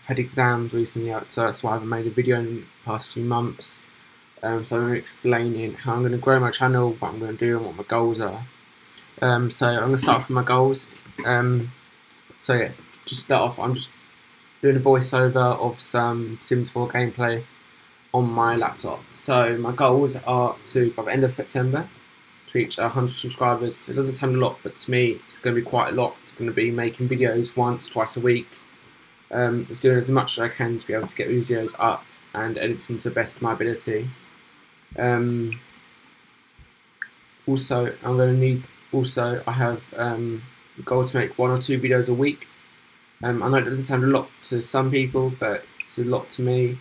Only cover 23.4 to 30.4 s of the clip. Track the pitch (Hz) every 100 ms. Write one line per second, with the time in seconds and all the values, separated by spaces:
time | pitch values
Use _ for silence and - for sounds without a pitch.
23.4 | 123 120 120 - - 127 135 131 135 127
24.4 | 127 - - - - 123 120 110 - -
25.4 | 123 120 117 120 - 127 123 - - -
26.4 | 117 110 117 120 117 113 127 127 123 113
27.4 | 117 - 120 120 - 120 110 - 120 120
28.4 | 120 - - - - - - _ _ 117
29.4 | 123 117 - 117 131 123 123 131 120 -